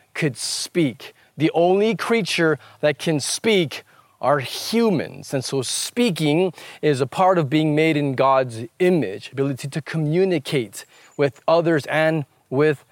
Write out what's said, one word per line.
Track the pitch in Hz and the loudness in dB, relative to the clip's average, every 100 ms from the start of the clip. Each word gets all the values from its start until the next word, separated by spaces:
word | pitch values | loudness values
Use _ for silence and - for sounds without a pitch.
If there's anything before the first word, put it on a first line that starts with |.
| _ | _
could | - 156 120 | -4 -4 -4
speak. | - - - 185 147 110 - - _ - | -8 -8 -4 0 0 -2 -16 -20 _ -2
The | 156 | 0
only | 160 175 190 214 | 2 2 4 2
creature | 196 - 233 180 - 165 151 - - | 0 0 0 0 0 0 0 -6 -2
that | 151 147 | -2 0
can | - 156 | 0 -2
speak | - - 226 202 156 - - _ _ - | -2 -4 2 2 0 -6 -16 _ _ -6
are | - 147 | 0 0
humans. | 123 - - 226 233 165 90 - 98 | -2 -10 -4 0 2 0 -4 -10 -6
And | 139 | -6
so | - 139 | -4 -4
speaking | 123 - - - 240 165 151 156 185 - - - | -4 -6 -6 0 0 0 2 2 0 -4 -18 -4
is | 151 131 | 0 0
a | 135 | -2
part | - 185 185 | 2 4 4
of | 143 | 2
being | 156 156 147 | 2 2 2
made | 160 151 | 2 2
in | 143 | 0
God's | 127 135 135 127 113 120 - | 2 2 2 0 -6 -10 0
image, | 180 180 107 104 - | 2 2 0 -6 -10
ability | 127 139 131 139 | -4 -4 -4 -8
to | 160 | -8
communicate | - 160 151 165 190 170 - 147 107 - - - - - | -6 -4 0 2 2 0 -2 -4 -4 -10 -20 -20 -12 -2
with | 143 - - | -2 0 0
others | 165 165 165 - | 2 4 0 0
and | 147 160 160 139 _ - | 0 2 0 -4 _ -6
with | 127 151 139 _ | 0 2 0 _